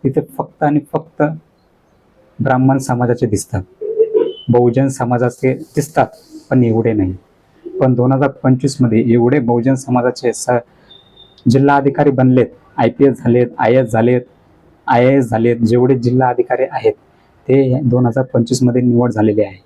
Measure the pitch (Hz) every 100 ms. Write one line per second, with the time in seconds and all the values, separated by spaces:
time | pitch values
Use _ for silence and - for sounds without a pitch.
0 | 135 143 139 - - _ 151 147 139 156
1 | - _ 151 156 _ _ _ _ _ _
2 | _ _ _ _ 135 127 131 135 135 123
3 | 123 120 127 104 - 98 92 _ - -
4 | 453 - - - - 120 123 120 135 135
5 | 120 123 120 120 131 139 - - 151 -
6 | 127 - _ - _ 131 117 113 113 107
7 | 92 95 _ _ _ _ - 370 131 123
8 | 127 135 139 - 139 127 139 - 123 110
9 | 117 120 120 143 117 120 120 135 131 123
10 | 123 120 127 110 - 123 - _ _ -
11 | _ _ - _ - 127 139 143 135 139
12 | 147 131 127 127 113 - _ - - -
13 | 139 - 120 120 120 - 117 127 120 113
14 | 117 123 123 _ _ _ _ _ - 123
15 | 127 139 117 113 117 120 113 120 123 131
16 | 120 127 127 123 120 127 135 - 110 104
17 | _ _ _ _ - 135 131 127 131 123
18 | 123 117 127 123 117 131 123 123 123 120
19 | 123 107 110 104 101 95